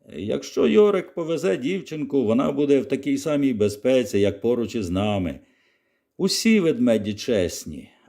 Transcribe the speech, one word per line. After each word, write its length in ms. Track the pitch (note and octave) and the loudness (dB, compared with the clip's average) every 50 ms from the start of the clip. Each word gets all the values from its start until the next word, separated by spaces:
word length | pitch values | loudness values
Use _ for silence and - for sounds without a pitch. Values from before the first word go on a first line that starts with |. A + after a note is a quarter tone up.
| _ - - | _ -18 -12
якщо 520 | C#2+ - - C3 - C#4 - - - B3+ A3+ | -10 -6 -4 -6 -6 -6 -6 -2 0 2 4
Йорик 460 | G#3+ G#3+ G#3 G#3 F#3+ F#3 E3 - - | 6 6 6 4 2 0 -4 -6 -8
повезе 420 | F3+ E3 D#3 E3 D3+ D3+ F#3+ F#3+ | -8 -6 -4 -4 -2 -2 -2 -2
дівчинку, 680 | D3 B2+ F3+ F#3+ F#3+ - - D#3 D#3 C#3+ - C3+ C#3 A#2+ | -2 -2 -4 -4 -6 -6 -8 -8 -8 -6 -2 0 0 2
вона 280 | G#2 A2+ C3 D3 D#3 | 2 2 2 0 0
буде 280 | C#3 C#3 D3 C#3 C#3+ C3+ | 0 0 2 2 2 2
в 60 | A#2+ | 2
такій 320 | - C3+ C3+ - D3 C#3 C3+ | 0 -4 -4 -2 -2 -4 -2
самій 340 | - D#3 D3 C#3+ C#3 C3+ | -2 -2 0 0 0 0
безпеці, 680 | B2 G2+ G#2+ G#2+ - - - B2+ C3 C3 A#2+ G2+ - G2+ | 2 2 0 0 0 -2 0 2 2 2 2 2 2 2
як 220 | G2+ G2 G2 - | 2 2 0 0
поруч 340 | - A#2 B2 A#2 A#2 G#2+ - | 0 0 0 0 -2 -4 -4
із 160 | A#2 G2+ E2+ | -4 -4 -2
нами. 500 | F2 F#2+ G#2 G#2+ G#2 G2 F2+ D#2+ C2+ C2 - _ _ _ _ _ _ _ _ _ _ _ _ _ _ | -2 0 0 0 0 -2 -2 -4 -6 -10 -16 _ _ _ _ _ _ _ _ _ _ _ _ _ _
Усі 440 | - F3+ G3 - - - A3+ A3 G#3+ | -4 -2 -2 -2 0 2 4 4 4
ведмеді 540 | E3+ E3 C3+ A#2 B2 A#2+ A2+ G#2+ G2 G#2+ G#2 | 4 2 2 2 2 2 2 2 0 -2 -6
чесні, 760 | G#2 - - A#2+ G2+ F2+ E2 - - - E2 D#2 C2+ - - _ _ _ | -6 -4 -2 0 0 0 -2 -4 -8 -12 -12 -14 -14 -16 -18 _ _ _